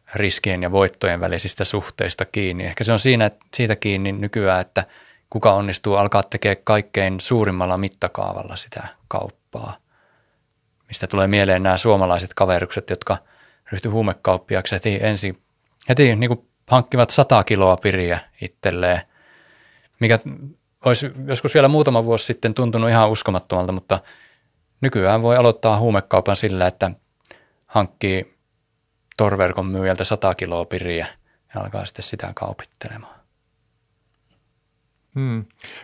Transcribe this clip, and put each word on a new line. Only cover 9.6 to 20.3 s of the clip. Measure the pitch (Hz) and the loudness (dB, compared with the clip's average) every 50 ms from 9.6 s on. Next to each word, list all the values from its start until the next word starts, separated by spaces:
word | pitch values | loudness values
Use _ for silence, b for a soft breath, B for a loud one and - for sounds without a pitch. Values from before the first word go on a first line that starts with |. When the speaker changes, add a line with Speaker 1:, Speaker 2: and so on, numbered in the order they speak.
| - - - - _ _ _ _ _ _ _ _ _ _ _ _ _ _ _ _ _ _ _ _ _ - | -14 -14 -16 -18 _ _ _ _ _ _ _ _ _ _ _ _ _ _ _ _ _ _ _ _ _ -14
Speaker 1:
Mistä | 107 - - | -12 -10 -8
tulee | - - 98 95 | -2 0 2 2
mieleen | 98 104 104 98 95 92 92 95 | 4 4 4 4 4 4 2 4
nämä | 95 92 | 2 2
suomalaiset | 90 - 117 104 98 95 90 90 87 92 90 - | 2 4 4 4 4 4 2 0 0 -2 -4 -2
kaverukset, | - 98 92 90 87 90 - - 101 - - | 0 2 2 2 0 0 -2 -6 -8 -6 -6
jotka | 92 - - - 95 - b b b b b b b b b b 98 | -8 -6 -4 -4 -4 -4 b b b b b b b b b b -8
ryhtyi | 95 - 113 | -6 -4 -2
huumekauppiaksi | 104 113 110 101 87 - - 95 92 90 - - 98 92 92 - 101 | -2 0 0 -2 -2 -2 0 0 0 0 0 -4 -4 -4 -4 -4 -4
heti | 95 - 110 101 101 107 | -2 -2 -2 -2 0 0
ensin, | 107 104 95 - 95 92 _ _ _ _ _ _ _ _ - - - | -2 -2 -2 -4 -6 -8 _ _ _ _ _ _ _ _ -10 -2 0
heti | 127 139 143 123 110 | 2 4 4 4 4
niin | 104 123 117 | 2 0 -2
kuin | 120 - _ _ _ _ _ - | -2 -4 _ _ _ _ _ 2
hankkivat | 127 127 120 - - 123 117 - | 2 2 2 2 2 2 2 2
sata | - - 135 - 123 107 92 | 4 2 4 6 6 4 4
kiloa | - 110 95 95 92 92 | 4 2 4 4 4 4
piriä | - - 101 95 92 90 87 85 85 - _ _ - | 4 2 0 0 0 0 -2 -2 -4 -6 _ _ -16
itselleen, | 95 - _ _ - 95 87 90 90 90 90 87 - b b b b b b b b b b b b b b b b b b - | -16 -16 _ _ -4 -4 -2 0 0 0 0 0 -4 b b b b b b b b b b b b b b b b b b -2
mikä | 117 110 113 110 - 143 | 2 2 2 2 0 -4